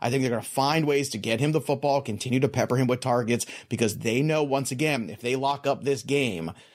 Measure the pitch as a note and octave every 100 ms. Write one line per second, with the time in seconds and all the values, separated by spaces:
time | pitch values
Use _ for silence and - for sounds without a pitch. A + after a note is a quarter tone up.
0 | A#2+ C3+ C3 A#2 G#2 - C#3 D#3+ D3 C#3+
1 | C3+ G#2+ A2+ A2+ D3 D#3 - C3+ C#3+ C#3
2 | C3+ G2+ B2+ C3 C#3 C3 A2 B2 B2+ B2+
3 | C#3+ B2 A2+ A#2+ - - - A2+ G#2+ -
4 | A#2 A#2+ D3+ D#3 D3 C#3 C3 C3+ D#3 C3+
5 | F#2+ G#2 A#2+ C3 C#3 C#3 C#3 C3 C3 C3
6 | - C#3 B2+ F2+ D#2+ - -